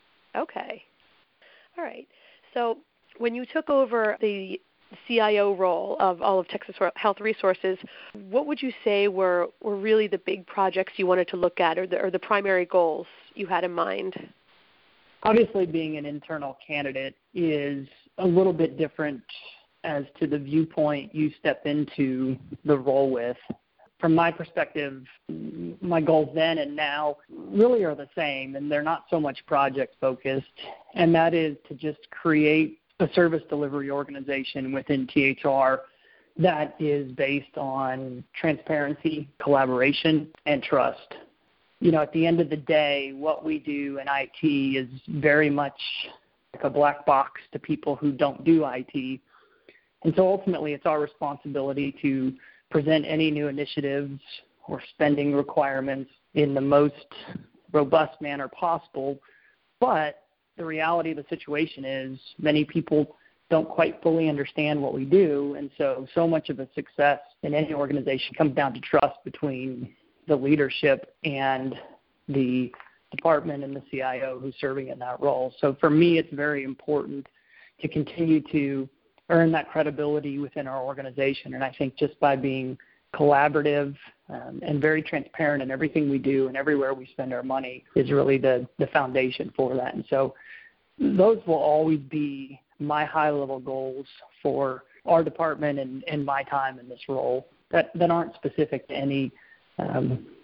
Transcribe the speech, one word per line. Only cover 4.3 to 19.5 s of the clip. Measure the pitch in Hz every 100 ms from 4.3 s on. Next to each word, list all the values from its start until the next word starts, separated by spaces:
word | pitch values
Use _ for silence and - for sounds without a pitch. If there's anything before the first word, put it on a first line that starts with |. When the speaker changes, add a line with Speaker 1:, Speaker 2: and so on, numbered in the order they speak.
| 202 190 - - _ _ - -
Speaker 1:
C | 233
I | 214 208
O | 202 190
role | 185 170 196 302
of | 190 170
all | 202 190
of | 175
Texas | 208 - 196
Ro-, | 180 -
Health | 214 196
Resources, | 214 220 190 185 190 185 - - - 208 196
what | 220 294
would | 302
you | 262 -
say | 233 202 202
were, | 185 185 175 175 -
were | 220 202
really | 208 220 214
the | 190
big | - 196 175
projects | - 190 185 190 -
you | 185
wanted | 185 175
to | 180
look | 175 -
at | 175 165
or | 185
the, | 175
or | 185
the | 180
primary | - 202 196 185 180
goals | 185 170 151 175 - -
you | - 190
had | 175
in | 180
mind? | 170 196 196 190 185 - _ _ _ _ _ _ _ _ _
Speaker 2:
Obviously, | 214 220 220 202 175
being | 160 160 156
an | 147
internal | 147 - 156 143 131 -
candidate | 147 139 135 135 - _
is | 185 165 151 143 139 135 _ _ -
a | 185
little | 175 190
bit | - 160 135
different | 151 - 151 131 - - -